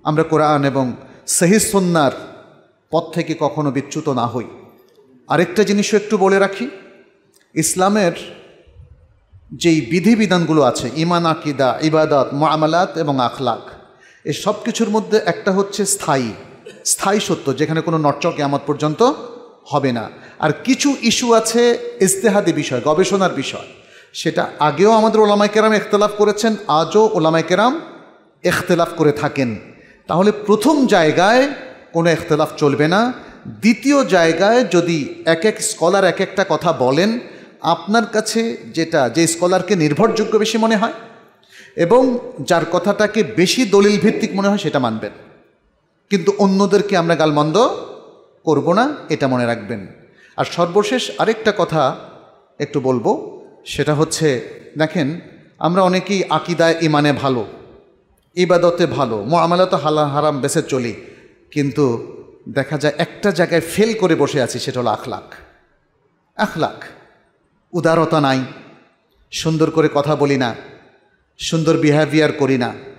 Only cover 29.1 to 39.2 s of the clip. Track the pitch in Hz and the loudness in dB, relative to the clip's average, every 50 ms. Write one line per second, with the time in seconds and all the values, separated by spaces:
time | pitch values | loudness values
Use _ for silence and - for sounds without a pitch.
29.1 | 147 - 151 143 - 139 131 120 107 98 - - - - - - - _ _ - | 2 2 -4 -4 -2 -2 -2 -2 -4 -8 -12 -20 -20 -20 -20 -20 -20 _ _ -2
30.1 | - 165 196 208 208 - - - 208 214 - 294 320 294 262 196 208 185 160 156 | 0 2 2 2 2 0 0 0 2 2 4 2 2 4 2 4 4 4 4 4
31.1 | 143 165 180 202 233 254 277 285 277 - - - - - - - - 170 165 170 | 4 4 4 4 4 4 2 0 -2 -10 -16 -18 -20 -20 -20 -4 -2 0 2 2
32.1 | 160 - - - 156 147 156 151 - - 151 143 135 127 147 156 180 202 233 254 | 0 0 0 -2 0 0 0 -2 -2 0 0 0 2 2 2 2 2 2 0 0
33.1 | 247 - - - - - - - 113 - - 220 233 - - 269 285 277 254 175 | -4 -8 -16 -20 -20 -18 -18 -18 -14 0 2 2 2 2 2 2 2 2 2 4
34.1 | 185 175 165 165 160 165 196 208 233 247 254 185 - 175 170 175 170 156 135 - | 4 4 4 4 2 2 2 4 4 4 2 4 2 2 2 2 -2 -2 -4 -6
35.1 | - - - 160 165 160 214 214 214 - - - - - 160 175 190 196 190 175 | -10 -4 0 0 0 2 0 -2 -2 -2 -6 -6 -4 0 0 2 2 4 2 2
36.1 | 165 175 190 180 - 202 190 - 160 147 - 175 151 120 127 123 135 151 185 214 | 0 0 -4 -4 -2 -4 0 0 -2 0 0 -2 0 2 0 2 2 2 0 0
37.1 | 226 240 - - - - - - - _ - 151 170 - - 202 208 233 220 220 | -2 -4 -8 -14 -20 -20 -20 -20 -20 _ -2 -2 -2 -2 -2 0 0 0 0 0
38.1 | - 214 214 - - 226 226 226 233 - - - - 160 160 160 165 151 131 117 | -4 -4 -4 -2 -2 -2 -2 -2 -6 -8 -12 -8 -4 -4 -4 0 0 0 0 2
39.1 | 113 160 | 2 2